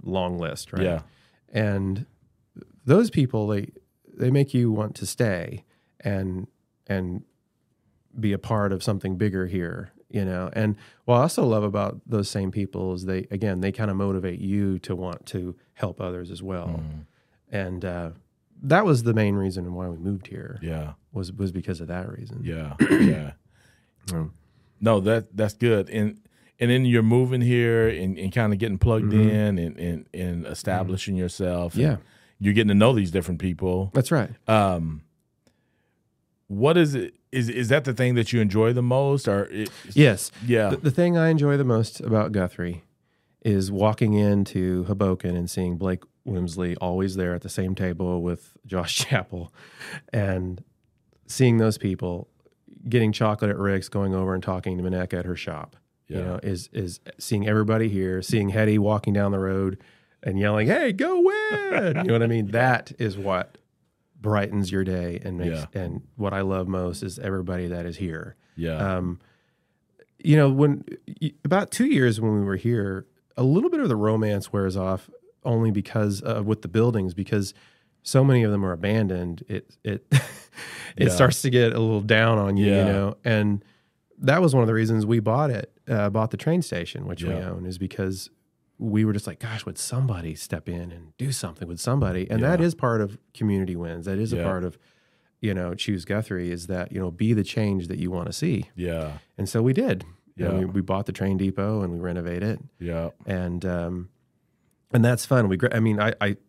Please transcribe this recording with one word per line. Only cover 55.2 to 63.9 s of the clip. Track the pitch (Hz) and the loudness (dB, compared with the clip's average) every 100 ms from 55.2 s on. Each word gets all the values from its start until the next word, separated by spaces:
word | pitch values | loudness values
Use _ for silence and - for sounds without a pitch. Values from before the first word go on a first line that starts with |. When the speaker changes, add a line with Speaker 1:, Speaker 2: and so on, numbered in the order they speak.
Speaker 1:
at | |
her | 90 87 | -6 -8
shop, | - 76 - _ _ _ - | -8 -10 -12 _ _ _ -10
you | 95 | -6
Speaker 2:
Yeah. | |
Speaker 1:
know, | 90 90 | -6 -6
is, | 98 92 - | -4 -6 -6
is | - 92 82 - - | -8 -8 -10 -18 -14
seeing | - 107 107 | -4 -2 2
everybody | 107 107 110 113 | 2 2 2 0
here, | 98 92 92 | 0 -2 -2
seeing | 87 113 98 | 0 0 2
Hetty | 104 107 107 | 2 4 4
walking | 104 104 104 | 4 2 2
down | 101 101 | 2 2
the | 98 | 0
road | 95 95 95 95 - _ _ _ | -2 0 -2 -4 -14 _ _ _
and | - 98 | -6 0
yelling, | 104 107 107 | 0 2 2
"Hey, | 302 277 | 2 2
go | 190 320 370 | 0 0 4
Win!" | 370 427 427 427 403 - 185 151 | 4 2 -2 -4 -2 -2 0 -2
You | |
know | 185 | 2
what | 117 | 2
I | 117 | 2
mean? | 117 101 | 0 -2
Speaker 2:
<laughs> | |
Speaker 1:
That | 117 127 120 - - | 2 2 2 -2 -6
is | 113 98 | -6 -4
what | 98 92 - - _ _ _ | -2 -2 -4 -12 _ _ _